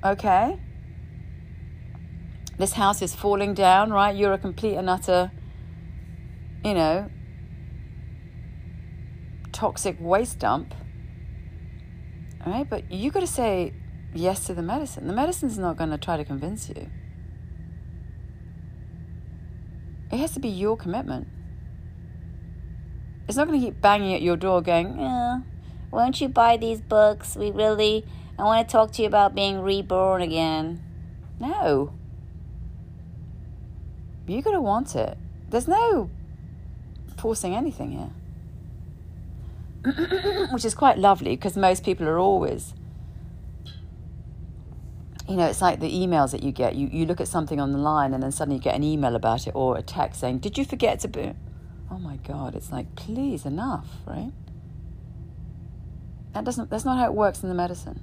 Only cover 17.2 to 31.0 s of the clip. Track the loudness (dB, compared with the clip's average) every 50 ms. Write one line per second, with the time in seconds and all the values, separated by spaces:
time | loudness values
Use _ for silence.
17.2 | -14 -14 -12 -12 -12 -12 -12 -12 -12 -12 -12 -12 -12 -12 -12 -12 -12 -12 -12 -12
18.2 | -12 -12 -12 -14 -14 -14 -14 -14 -12 -14 -12 -14 -14 -14 -12 -14 -12 -12 -12 -12
19.2 | -12 -12 -14 -14 -12 -12 -12 -12 -12 -12 -12 -12 -12 -12 -12 -12 -8 -4 -2 0
20.2 | 0 0 -2 -2 -4 -4 -2 0 2 2 2 0 0 -2 -2 -2 -2 -4 -4 -6
21.2 | -6 -8 -10 -12 -12 -12 -12 -12 -12 -12 -12 -12 -12 -12 -12 -12 -14 -12 -12 -12
22.2 | -12 -12 -12 -12 -12 -12 -12 -12 -10 -10 -10 -10 -10 -10 -10 -10 -10 -10 -12 -12
23.2 | -6 -2 2 2 4 4 6 4 4 2 -2 6 8 8 8 8 6 2 2 2
24.2 | 4 4 2 4 4 6 4 6 6 6 6 6 4 2 -2 -2 0 0 2 2
25.2 | 2 2 0 -2 -4 -6 -12 -12 -12 -12 -12 -12 -10 -4 2 4 4 4 4 0
26.2 | 0 2 6 8 8 8 8 6 4 0 -2 -2 -2 4 8 10 10 10 8 4
27.2 | -4 -8 -4 -2 -2 -2 2 4 4 4 6 6 4 4 4 2 -2 -4 -12 -12
28.2 | -12 -12 -6 2 4 6 6 6 4 6 6 6 6 6 4 0 2 6 8 8
29.2 | 8 8 6 4 2 2 2 0 2 2 2 2 2 2 2 4 6 6 4 4
30.2 | 2 0 2 2 2 2 2 2 0 -2 -4 -6 -8 -12 -12 -12